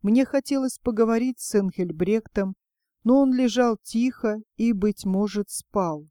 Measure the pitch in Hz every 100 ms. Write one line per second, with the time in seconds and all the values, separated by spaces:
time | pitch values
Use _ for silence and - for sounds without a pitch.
0 | 202 233 269 277 - 277 262 - - 220
1 | 226 226 254 254 - 214 196 - 180 160
2 | 180 220 220 - 196 190 _ _ _ _
3 | 220 269 277 254 254 220 247 214 - 226
4 | 247 - 226 214 214 _ 226 214 208 208
5 | 196 190 208 196 202 - - 208 180 151
6 | 156